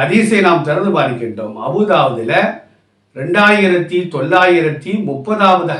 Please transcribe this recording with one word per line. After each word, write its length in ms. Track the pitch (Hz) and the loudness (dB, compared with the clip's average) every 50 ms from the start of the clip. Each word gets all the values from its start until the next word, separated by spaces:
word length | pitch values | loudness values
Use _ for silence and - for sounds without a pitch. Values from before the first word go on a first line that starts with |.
ஹதீஸை 400 | 139 147 185 226 214 220 220 202 190 | 0 2 2 2 2 2 2 2 4
நாம் 200 | 180 170 156 139 | 4 2 2 0
திறந்து 240 | 147 151 185 196 202 175 156 | -2 -2 -2 0 0 0 0
பார்க்கின்றோம். 580 | 135 131 123 113 117 110 104 107 110 107 107 110 113 | 0 -2 -2 -4 -6 -8 -8 -8 -10 -12 -10 -10 -6
அபூதாவுதுல 640 | 135 147 196 208 196 180 156 143 131 120 117 117 120 156 185 202 226 - - - _ _ _ _ _ _ _ _ _ - | -4 -2 0 0 2 2 2 2 0 -2 -4 -4 -2 0 0 0 0 -4 -8 -14 _ _ _ _ _ _ _ _ _ -14
ரெண்டாயிரத்தி 840 | 127 135 170 175 208 208 208 208 208 196 185 180 175 170 - 175 180 180 175 - | -10 -6 -2 2 2 4 4 4 4 2 2 2 0 0 -2 -2 -4 -4 -4 -4
தொள்ளாயிரத்தி 760 | 143 135 156 185 185 180 185 175 170 160 156 147 - - 180 196 214 202 147 | -6 -2 0 2 2 4 4 4 2 2 0 -2 -6 -6 -6 -4 -4 -4 -4
முப்பதாவது 680 | 139 135 131 214 214 208 202 190 185 180 175 165 147 | -6 -6 -4 -4 -2 2 2 2 2 2 0 -2 -4